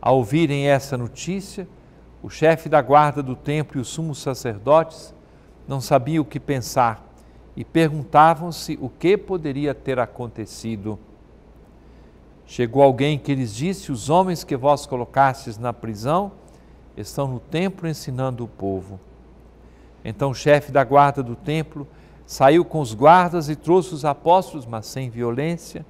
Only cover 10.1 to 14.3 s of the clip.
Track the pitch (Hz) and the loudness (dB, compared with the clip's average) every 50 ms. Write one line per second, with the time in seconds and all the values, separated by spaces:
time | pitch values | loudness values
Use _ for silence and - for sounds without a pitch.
10.1 | - - 123 117 - - 110 101 - - - 113 113 104 95 107 107 98 - - | -4 -12 -12 -12 -10 -12 -12 -12 -12 -12 -8 -8 -8 -6 -6 -8 -10 -10 -12 -20
11.1 | - _ - - - - _ - - - - - - - - - - - - - | -20 _ -20 -20 -20 -20 _ -20 -20 -20 -20 -20 -20 -20 -20 -20 -20 -20 -20 -20
12.1 | - - - - - - _ - - - 123 117 113 135 139 139 131 117 139 147 | -20 -20 -20 -20 -20 -20 _ -18 -4 -4 -4 -2 4 6 6 6 6 4 0 0
13.1 | 151 139 - - 143 131 131 113 101 107 139 185 196 190 - - 143 117 101 110 | -2 -2 -4 -4 -4 -4 -4 -6 -6 -6 -4 -4 -4 -6 -6 -8 -8 -8 -2 2
14.1 | 151 175 190 185 | 2 4 4 2